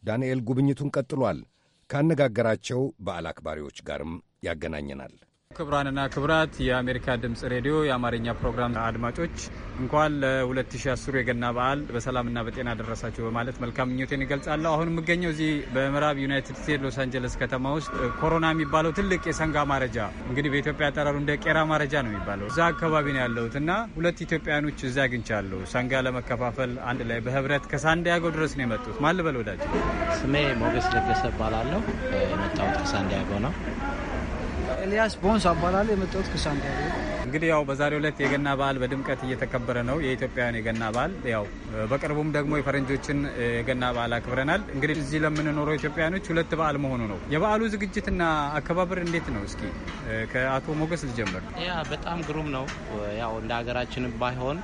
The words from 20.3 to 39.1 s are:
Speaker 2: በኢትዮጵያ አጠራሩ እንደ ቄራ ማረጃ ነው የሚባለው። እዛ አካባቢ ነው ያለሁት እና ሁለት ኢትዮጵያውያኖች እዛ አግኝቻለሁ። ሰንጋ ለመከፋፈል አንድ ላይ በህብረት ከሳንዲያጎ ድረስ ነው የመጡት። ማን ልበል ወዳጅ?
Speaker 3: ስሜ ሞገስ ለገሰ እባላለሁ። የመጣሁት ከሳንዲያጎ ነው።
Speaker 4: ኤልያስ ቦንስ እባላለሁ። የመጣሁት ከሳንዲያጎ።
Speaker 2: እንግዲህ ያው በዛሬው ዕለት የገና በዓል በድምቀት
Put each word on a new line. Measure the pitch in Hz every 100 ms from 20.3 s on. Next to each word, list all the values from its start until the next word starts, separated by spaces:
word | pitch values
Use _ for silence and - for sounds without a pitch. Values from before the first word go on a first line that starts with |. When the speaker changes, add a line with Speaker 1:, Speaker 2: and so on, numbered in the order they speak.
| 127 147
Speaker 2:
በኢትዮጵያ | 139 143 147 147
አጠራሩ | 139 147 143
እንደ | 143 147
ቄራ | 160 156 156
ማረጃ | 156 147 143
ነው | 120
የሚባለው። | 101 90 101 101
እዛ | - 170
አካባቢ | 151 165 156 143
ነው | 135
ያለሁት | 123 117 117 127
እና | 151 196 226
ሁለት | 160 165 165
ኢትዮጵያውያኖች | 160 160 151 147 147 -
እዛ | 131 127
አግኝቻለሁ። | 131 120 110 110 98 95 92
ሰንጋ | 127 127 131
ለመከፋፈል | 127 127 120 120 120 113 127 123
አንድ | 120 123
ላይ | 117 117
በህብረት | 117 135 135 143 -
ከሳንዲያጎ | 143 151 165 170 170 165
ድረስ | 156 156
ነው | 131
የመጡት። | 123 107 110 110
ማን | 147 185
ልበል | 165 131
ወዳጅ? | 107 92 - 139 - 117 - -
Speaker 3:
ስሜ | 127 143 143 -
ሞገስ | 113 - 370
ለገሰ | 381 762 - -
እባላለሁ። | - 110 110 123 185 226 123 - -
የመጣሁት | - - - - 98 101
ከሳንዲያጎ | - 104 98 98 98 101
ነው። | 117 - - - - - - - - - - - - -
Speaker 4:
ኤልያስ | 190 208 220 -
ቦንስ | 185 220 175
እባላለሁ። | 165 170 190 220
የመጣሁት | 202 180 190 190
ከሳንዲያጎ። | 160 160 143 143 143 147 - - -
Speaker 2:
እንግዲህ | 123 151 160
ያው | 156
በዛሬው | 143 135 147 147
ዕለት | 151 143
የገና | 139 143 143 135
በዓል | 139 135
በድምቀት | 127 135 135